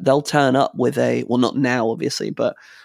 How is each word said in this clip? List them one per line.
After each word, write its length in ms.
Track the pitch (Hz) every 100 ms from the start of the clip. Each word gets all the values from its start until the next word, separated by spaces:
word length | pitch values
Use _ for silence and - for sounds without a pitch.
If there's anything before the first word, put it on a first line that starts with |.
they'll 220 | 135 143
turn 320 | 143 147 135 131
up 160 | - -
with 200 | 123 120
a, 260 | 123 120 110
well, 100 | 123
not 180 | 120 135
now, 340 | 127 127 113
obviously, 400 | 113 131 - 107
but 240 | - 120 - - -